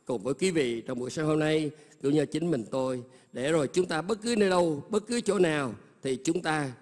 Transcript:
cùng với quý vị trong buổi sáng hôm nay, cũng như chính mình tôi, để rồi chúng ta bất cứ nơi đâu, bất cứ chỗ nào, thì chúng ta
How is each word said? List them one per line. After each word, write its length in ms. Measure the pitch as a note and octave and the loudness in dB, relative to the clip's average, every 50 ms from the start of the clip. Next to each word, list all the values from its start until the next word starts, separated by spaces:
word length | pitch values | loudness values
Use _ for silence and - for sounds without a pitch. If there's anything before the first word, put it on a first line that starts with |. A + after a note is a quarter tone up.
| _ | _
cùng 180 | - B2+ G#2+ | -6 -6 -4
với 120 | F#2 B2+ C#3 | -2 -4 -2
quý 160 | - F3+ F#3+ | 0 0 0
vị 300 | E3+ E3 C3+ A#2+ A#2 A2+ | 2 2 0 0 -2 -4
trong 180 | G#2+ - C3 A#2+ | -6 -6 -6 -6
buổi 120 | B2 C3 | -6 -6
sáng 160 | - E3 D#3 | -4 -2 0
hôm 120 | D#3 D#3 D#3 | 0 2 2
nay, 320 | D3+ D#3 D#3 D#3 D#3 D3 - - - - - - | 2 2 2 0 0 -2 -6 -10 -18 -20 -10 -4
cũng 120 | - C#3 D3 | 0 2 2
như 120 | D#3 C#3+ | 2 2
chính 240 | C3+ - D#3 E3 F3 | 0 -2 -2 0 0
mình 140 | D#3 B2 G#2 G2 | 0 -2 -2 -4
tôi, 320 | - C3+ C3 C3 B2+ B2+ A#2+ - - - _ _ | -4 -2 -2 -2 -4 -6 -8 -12 -20 -20 _ _
để 200 | - B2 B2+ D3 | -8 -4 0 2
rồi 160 | E3 D#3+ C#3 B2 | 2 2 0 2
chúng 180 | - F3+ F3+ | 0 0 0
ta 160 | F3 F3 D#3 | 0 0 -2
bất 200 | E3 F#3 A3+ G#3 | -2 -2 -4 -4
cứ 120 | G#3+ A#3 A#3+ G#3+ | -2 0 2 4
nơi 120 | G3+ F#3+ | 4 4
đâu, 360 | F#3 F3+ F3 E3 D3+ C#3 - - | 4 4 4 2 0 -4 -4 -4
bất 160 | G#3 G#3+ G#3 | -4 -4 -2
cứ 140 | - A#3+ A#3+ | -2 -4 -2
chỗ 180 | - - F#3+ G3+ | 0 2 2 4
nào, 360 | F3+ D#3+ D#3 D3 C#3 A#2+ G#2 - - - - _ | 4 4 2 2 -2 -4 -6 -10 -14 -20 -14 _
thì 140 | - C3+ C3 | -4 -4 -4
chúng 260 | B2 - D#3+ E3 F3+ | -2 -2 -2 -2 0
ta 300 | E3+ E3 D#3 D3+ C#3+ C3 A#2+ - | 0 -2 0 0 -2 -4 -6 -10